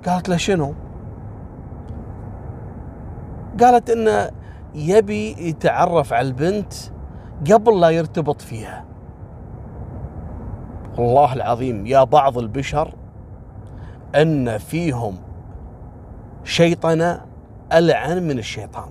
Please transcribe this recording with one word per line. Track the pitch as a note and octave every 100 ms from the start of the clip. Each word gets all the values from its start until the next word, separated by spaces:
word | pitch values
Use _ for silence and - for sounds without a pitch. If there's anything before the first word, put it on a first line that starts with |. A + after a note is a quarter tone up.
| F3
قالت | F3+ F3
له: | F3
"شنو؟" | - F#3+ C#3+ - - - - - - - - - - - - - - - - - - - - - - - - - - - - G3
قالت | A#3+ A#3+ A#3+
إنه | A#3 A3 G#3 G3 - - - -
يبي | D3+ D3+ G#3 G3+ G#3+ G#3+ - E3+
يتعرف | D3+ D#3 A#2+ F3 E3+ C#3
على | A#2 C3+
البنت | B2+ D#3+ G#3 - - - - - - - - C#3+
قبل | G#3+ G#3+ G#3
لا | E3+
يرتبط | E3 D#3 - D3+ -
فيها. | - A2+ - - - - - - - - - - - - - - - - - - - - - - - -
والله | A#2+ C3 C#3+
العظيم | B2+ G#2 A#2 C3 A2 G#2
يا | C3+
بعض | B2+ D3+ C#3 A#2+
البشر | A#2 B2+ C3+ D3 E3 - - - - - - - - - - - -
أن | C#3 D#3+ D3+ B2 A2
فيهم | - D#3 E3+ B2 A2+ F#2 - - - - - - - - - - - -
شيطنة | - - E3+ E3+ E3 D#3+ E3+ - - - - - -
ألعن | D#3+ E3+ B2 B2+ F3+ E3+
من | C3
الشيطان | G#2 - G2 - -